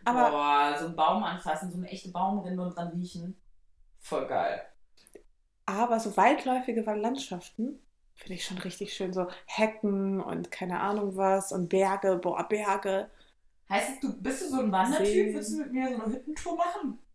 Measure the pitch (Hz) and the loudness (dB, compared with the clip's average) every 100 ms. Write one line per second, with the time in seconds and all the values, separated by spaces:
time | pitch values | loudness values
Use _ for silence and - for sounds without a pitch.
0 | 240 247 240 147 143 147 143 147 165 160 | 2 4 4 4 4 4 4 2 -4 2
1 | 160 214 185 180 180 156 185 175 180 190 | 2 2 0 -4 -4 -4 -4 -6 -8 -10
2 | 185 175 190 202 180 185 180 175 170 170 | -10 -2 -2 -2 -4 -4 -4 -6 -6 -6
3 | 180 175 170 190 - - _ _ _ - | -6 -8 -10 -12 -18 -20 _ _ _ -20
4 | - 151 - - - - - - - _ | -6 -6 -2 -2 -2 -4 -10 -20 -20 _
5 | - - - _ _ _ - 196 240 226 | -20 -20 -20 _ _ _ -6 0 2 2
6 | 220 196 214 294 262 254 254 226 220 208 | 2 6 6 6 2 0 0 -2 0 0
7 | 226 269 - 180 - - 247 294 _ _ | 0 -2 -6 -10 -10 -6 -6 -6 _ _
8 | _ - - 180 - 185 185 - 202 - | _ -18 -12 -8 -6 -6 -6 -6 -6 -4
9 | 185 185 180 - - - 220 220 208 196 | -2 0 -2 -4 -6 2 2 2 0 2
10 | 196 190 - 170 175 - 180 175 190 214 | 0 0 -2 -4 -6 -8 -4 -2 0 0
11 | 202 190 190 190 190 185 175 190 190 196 | -2 2 4 4 2 -2 2 4 4 4
12 | 196 180 180 - - 208 202 202 202 190 | 2 2 2 -2 0 0 0 0 0 -2
13 | 214 - _ _ _ _ - 202 - 262 | -4 -12 _ _ _ _ -4 -2 0 -4
14 | 254 - 202 - 339 262 214 185 240 302 | -6 -4 -4 -4 -2 -2 2 2 4 4
15 | 403 - - - 220 311 277 254 262 233 | 4 4 4 0 -4 -4 -4 -2 -2 -2
16 | 220 262 - 311 359 330 349 370 294 214 | -4 -6 -6 -8 -4 0 0 -2 -6 -8
17 | - | -14